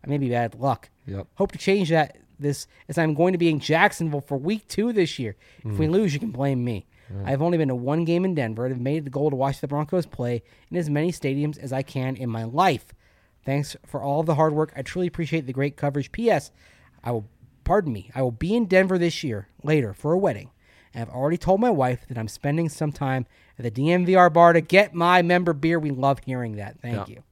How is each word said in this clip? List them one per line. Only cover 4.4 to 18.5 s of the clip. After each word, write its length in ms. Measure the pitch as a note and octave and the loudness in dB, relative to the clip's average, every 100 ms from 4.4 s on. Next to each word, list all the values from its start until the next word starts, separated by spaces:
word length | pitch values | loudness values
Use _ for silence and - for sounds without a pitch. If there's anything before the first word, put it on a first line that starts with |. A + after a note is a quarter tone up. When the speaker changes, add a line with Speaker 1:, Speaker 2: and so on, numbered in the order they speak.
| D3 G#3+ _ | -2 -4 _
Speaker 1:
two 240 | - A3+ | -2 0
this 260 | G#3+ E3 - | 2 0 -2
year. 160 | A#2 G2 _ - | -8 -8 _ -14
If 140 | A2+ G2+ | -6 -2
we 80 | D#3 | 2
Speaker 2:
Mm. 60 | |
Speaker 1:
lose, 200 | F3+ G#3 | 2 2
you 80 | C#3+ | 0
can 100 | A3+ | -6
blame 320 | B2 C#3 C3 | -2 -2 0
me. 220 | A#2+ A2 - _ - | -2 -6 -10 _ -14
Speaker 2:
Yeah. 120 | G2 G2 | -8 -4
Speaker 1:
I've 80 | C3+ | 0
only 160 | E3 F3 | 0 2
been 120 | D3 | 0
to 60 | |
one 300 | B2 B2 D#3+ | -2 -2 -2
game 220 | E3 E3+ F#3+ | 0 0 0
in 80 | |
Denver 320 | E3 A#2 A2 B2+ | -2 -4 -4 -4
and 80 | |
have 80 | C3 | -4
made 160 | B2 D#3 | -2 -4
it 60 | |
the 60 | C#3+ | -4
goal 200 | C3+ D3+ | -2 -2
to 60 | C3+ | 0
watch 260 | C3+ C#3 | -2 -2
the 40 | C#3 | -4
Broncos 380 | D3 D3+ F#3 | -4 -2 -2
play 380 | E3 - A#2+ A#2+ - _ _ | -4 -6 -4 -4 -8 _ _
in 60 | F3+ | -6
as 140 | D#3 | -2
many 200 | D3 E3 | 0 -2
stadiums 460 | E3 C#3 C#3 D3+ D3 | -2 -4 -2 -4 -6
as 160 | C3+ | -6
I 80 | C3 | -6
can 340 | C#3 C#3 C3 C3 | -4 -4 -4 -4
in 120 | B2+ | -6
my 160 | A2+ | -6
life. 480 | A2+ C3+ F#3 C#3 - - _ _ _ _ | -4 2 2 2 -6 -20 _ _ _ _
Thanks 320 | - C#3 C#3+ - - | -4 -4 -4 -10 -12
for 160 | C#3+ | -8
all 200 | C#3 C#3+ | -2 -2
the 120 | D#3+ | 0
hard 180 | D3 D#3 | 2 2
work. 220 | D3+ D#3 - | 2 -2 -6
I 60 | |
truly 240 | C3 F3+ F3+ | -10 -4 -4
appreciate 400 | - D#3+ D#3+ C3 | -4 -4 -4 -4
the 80 | |
great 200 | B2+ C#3+ C#3+ | -4 -4 -2
coverage. 340 | C#3+ C#3 C3+ | -4 -4 -6
P 160 | - A#3 | -2 2
S, 220 | E3+ - _ _ _ _ _ | 0 -2 _ _ _ _ _
I 100 | A#2+ | -6
will, 120 | A#2+ G#2+ _ - _ | -6 -6 _ -20 _
pardon 300 | - G3 E3 | 0 0 0
me, 160 | G#2+ - | -6 -8
I 60 | C3+ | -4
will 100 | C3 | -4
be 220 | A2+ E3 | -2 -2